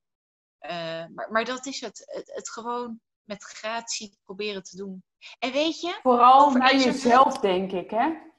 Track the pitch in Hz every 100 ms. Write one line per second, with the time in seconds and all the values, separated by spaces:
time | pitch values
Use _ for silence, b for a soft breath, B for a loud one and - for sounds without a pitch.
0 | _ _ _ _ _ _ - 170 165 165
1 | 165 - - 220 233 254 277 262 220 -
2 | - - - - 196 - 226 240 240 226
3 | _ _ - 202 - - 214 233 233 -
4 | 208 _ - 196 214 196 - 180 196 185
5 | - _ B B 254 262 320 302 339 415
6 | 254 240 247 262 285 247 254 269 254 190
7 | 240 247 285 - 202 185 190 185 175 214
8 | 285 320 -